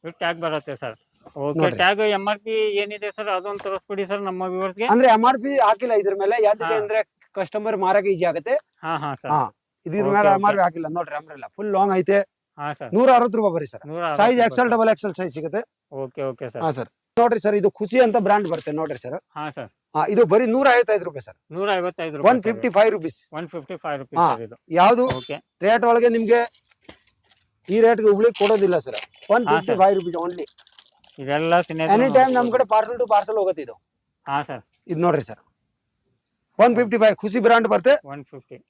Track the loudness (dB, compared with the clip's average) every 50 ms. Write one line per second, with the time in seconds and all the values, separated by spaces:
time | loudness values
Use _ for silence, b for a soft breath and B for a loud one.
0 | _ -18 -12 _ -4 -4 -4 -4 -6 -4 -4 -6 -6 -10 -12 -10 -10 -12 -12 _
1 | _ _ _ _ _ -20 _ -8 -6 -4 -2 0 0 -2 0 0 0 0 2 0
2 | 0 0 0 -2 -2 -4 -6 -6 _ -6 -4 -2 -2 -2 -2 -4 -4 -6 -8 -10
3 | -10 -10 -10 -8 -6 -4 -4 -4 -4 -6 -10 -8 -8 -8 -8 -8 _ _ -8 -8
4 | -6 -6 -6 -6 -6 -8 -6 -6 -8 -6 -6 -4 -6 -6 -6 -6 0 2 4 6
5 | 6 6 6 6 4 2 2 2 -2 -2 0 2 2 2 2 0 0 0 0 2
6 | 2 0 -2 0 -2 -2 0 2 2 2 2 2 -2 -2 -2 -2 -2 -2 -2 -2
7 | -2 _ _ _ _ _ _ -8 -8 -6 -6 -6 -4 -4 -2 0 0 2 2 2
8 | 2 2 0 0 0 -2 -2 -4 -4 -2 -4 -4 _ _ _ _ -8 -6 -6 -4
9 | -4 -6 -8 -8 -4 -2 0 0 0 -2 _ _ _ _ _ _ _ -8 -4 -2
10 | -2 0 2 4 4 4 2 4 2 0 2 2 0 0 0 -4 -10 -8 -6 -8
11 | -8 -8 -10 -12 -12 -12 -20 -18 -18 -18 _ -10 -8 -4 0 0 2 2 2 0
12 | 0 2 0 0 0 _ _ _ _ _ _ -10 -10 -10 -10 _ -10 -4 0 2
13 | 4 6 6 4 4 2 -2 0 0 0 -2 -2 -8 -8 -14 -18 -16 -12 -10 -6
14 | -4 -4 2 2 4 4 4 4 2 2 2 0 0 2 2 2 2 2 2 0
15 | -2 -10 -8 -6 -8 -8 -8 -8 -10 -6 -6 -6 -8 _ _ _ _ _ -12 -12
16 | -12 -12 _ -8 -8 -8 -8 _ -12 -12 -8 -4 -4 -4 -4 -4 -10 -12 _ _
17 | _ _ _ 2 2 2 2 0 -2 -2 0 0 0 0 _ -2 -10 -2 4 4
18 | 4 4 4 0 2 2 0 0 0 -2 -6 -6 -6 -8 -6 -6 -6 -6 -8 -12
19 | -12 -12 -14 -14 _ _ _ -12 -12 -12 -12 -14 -16 -16 _ _ _ _ _ -2
20 | -2 0 4 2 4 4 4 2 2 2 0 2 4 4 4 4 4 2 0 -2
21 | -2 -6 -12 -12 -18 -18 -20 _ _ _ -10 -6 -4 -2 -2 -2 -4 -6 -6 -6
22 | -8 -8 -6 2 4 4 4 4 0 -4 -6 -2 -4 0 4 4 4 4 2 -2
23 | -6 -8 -10 -12 -20 _ -12 -12 -12 -10 -12 -14 -12 _ -16 -12 -8 -8 -8 -8
24 | -10 _ 0 2 2 2 2 -2 -8 -16 -16 _ _ _ 2 4 6 6 6 4
25 | 2 -2 -2 -6 -8 -10 -14 -14 _ _ _ _ 0 0 2 2 4 2 2 4
26 | 4 2 0 0 2 2 2 2 2 -2 _ -20 _ _ _ _ _ -20 -20 _
27 | _ _ _ _ _ _ _ _ _ _ _ _ _ -4 2 4 4 4 4 4
28 | 4 2 4 4 2 0 2 2 2 2 2 2 2 2 0 0 -2 -6 -10 -10
29 | -12 _ _ _ -2 0 0 0 2 2 0 0 0 -2 2 4 4 4 4 2
30 | -2 -4 -6 -6 -6 -6 -8 -8 -12 -14 _ _ -20 _ _ -20 _ _ _ _
31 | _ _ _ -14 -8 -4 -4 -2 0 2 2 2 2 0 -6 -4 0 2 4 4
32 | 4 4 4 4 4 4 2 0 0 0 0 0 0 2 2 0 0 0 -4 -6
33 | -2 2 2 0 0 0 -2 -2 0 -2 -2 -4 -8 -14 -14 _ _ _ _ _
34 | _ _ _ _ _ -6 -4 -4 -4 -6 -12 -16 _ _ _ _ _ -8 -4 0
35 | 0 2 0 0 -2 -6 -16 _ _ _ _ _ _ _ _ _ _ _ _ _
36 | _ _ _ _ _ _ _ _ _ _ _ 2 4 4 4 2 0 0 0 2
37 | 4 2 2 2 -6 -6 -4 0 2 4 4 4 2 0 -2 0 2 2 0 0
38 | _ -12 -16 -16 -18 _ -20 -20 _ _ -20 -20 _ _